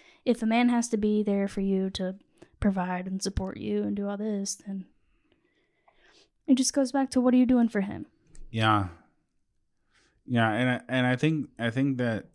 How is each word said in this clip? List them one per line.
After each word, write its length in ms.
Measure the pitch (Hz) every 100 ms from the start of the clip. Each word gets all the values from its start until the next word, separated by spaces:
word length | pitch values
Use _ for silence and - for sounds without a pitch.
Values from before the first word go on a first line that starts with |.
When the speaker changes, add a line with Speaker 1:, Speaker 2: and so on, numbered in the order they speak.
| - _ -
Speaker 1:
if 160 | 233
a 40 | 226
man 220 | 233 247
has 200 | 240 233
to 80 | 214
be 260 | 214 214
there 240 | 208 202 196
for 140 | 202
you 280 | 196 190 190
to 240 | - 185 190 _ _ - -
provide 460 | 202 190 180 180 185
and 140 | 190
support 360 | - - 190 -
you 260 | 214 208
and 120 | 208 202
do 140 | 202
all 80 | 202
this, 380 | 214 202 196 -
then 300 | 202 190 - _ _ _ _ _ _ _ _ _ _ _ _ _ _ _ -
it 80 | 262
just 180 | 254
goes 180 | 285 254
back 180 | 269 262
to, 100 | 254
what 120 | 247
are 40 | 254
you 80 | 247
doing 240 | 247 233
for 120 | 208
him? 260 | 196 - - _ _ - -
Speaker 2:
Yeah. 360 | 113 110 104 92 85 _ _ _ _ _ _ _ _ _ _ _ _ -
Yeah, 240 | 120 113
and 180 | 107 127
I, 120 | 120 -
and 160 | 127 123
I 100 | 123
think, 320 | 156 156 - -
I 100 | 117
think 300 | 117 139 127
that 260 | 120 107 -